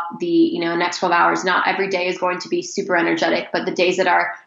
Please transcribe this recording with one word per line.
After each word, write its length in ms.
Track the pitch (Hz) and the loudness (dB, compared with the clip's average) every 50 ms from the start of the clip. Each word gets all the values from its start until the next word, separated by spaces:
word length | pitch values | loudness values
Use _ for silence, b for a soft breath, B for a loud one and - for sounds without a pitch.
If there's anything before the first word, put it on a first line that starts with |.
| - - - - | 0 -4 -8 -6
the, 60 | 175 | -4
you 340 | 175 170 165 165 165 170 170 | 2 4 4 4 4 2 -2
know, 160 | 170 165 170 | -2 -2 0
next 240 | 170 175 175 - - | 0 -2 -2 -2 -2
twelve 140 | - 180 170 | 0 2 4
hours? 300 | 170 170 170 170 165 - | 4 4 2 2 0 0
Not 240 | 185 180 - - 190 | 0 0 2 2 0
every 220 | 180 - 196 190 | 0 0 -2 -2
day 180 | - 180 180 185 | -2 -2 -2 -2
is 100 | 180 - | -2 -2
going 220 | 185 180 180 180 | -2 -2 -2 -4
to 100 | - 170 | -4 -4
be 120 | 175 175 | -4 -4
super 340 | 175 - - - 190 - 180 170 | -4 -4 -6 -6 -2 0 0 2
energetic, 520 | 170 170 165 160 180 165 170 175 170 - - | 2 2 2 0 2 0 0 0 -2 -4 -4
but 120 | 175 - | -4 -2
the 60 | 185 | -2
days 260 | 170 - 180 180 175 180 | 0 2 2 2 2 2
that 100 | 185 175 | 2 2
are 280 | 175 175 170 - - - - | 2 2 0 -2 -6 -10 -16